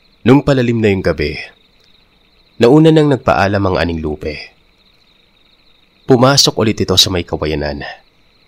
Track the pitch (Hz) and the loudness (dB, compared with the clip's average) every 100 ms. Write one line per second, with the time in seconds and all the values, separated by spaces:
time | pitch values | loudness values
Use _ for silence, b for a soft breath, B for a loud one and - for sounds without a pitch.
0 | _ _ - 143 135 131 120 117 107 95 | _ _ 2 2 2 0 0 0 0 0
1 | 90 78 73 69 - _ _ _ _ _ | -2 -2 -4 -6 -14 _ _ _ _ _
2 | _ _ _ _ _ - 117 151 160 156 | _ _ _ _ _ 0 4 6 6 4
3 | 147 127 - 73 98 101 98 90 85 82 | 2 0 0 0 0 0 -2 -2 -2 -4
4 | 78 76 80 73 - _ _ _ _ _ | -8 -8 -10 -12 -18 _ _ _ _ _
5 | _ _ _ _ _ _ _ _ _ _ | _ _ _ _ _ _ _ _ _ _
6 | - 127 127 139 - - 107 104 95 92 | 0 4 4 2 0 0 -2 -2 -2 -2
7 | - 92 87 80 76 76 73 71 - - | -2 -4 -6 -6 -6 -4 -6 -8 -12 -18
8 | _ _ _ _ | _ _ _ _